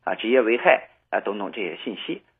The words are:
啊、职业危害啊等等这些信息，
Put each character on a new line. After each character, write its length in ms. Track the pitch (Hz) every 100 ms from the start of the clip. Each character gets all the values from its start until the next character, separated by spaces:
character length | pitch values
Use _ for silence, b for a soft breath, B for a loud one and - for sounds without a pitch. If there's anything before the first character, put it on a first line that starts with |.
啊、 100 | -
职 140 | 92 110
业 120 | 131
危 160 | 110 120
害 340 | 180 - - _ _
啊 100 | 95
等 180 | 101 104
等 100 | 95
这 80 | -
些 160 | 92 82
信 120 | 135 98
息， 260 | - 180 - _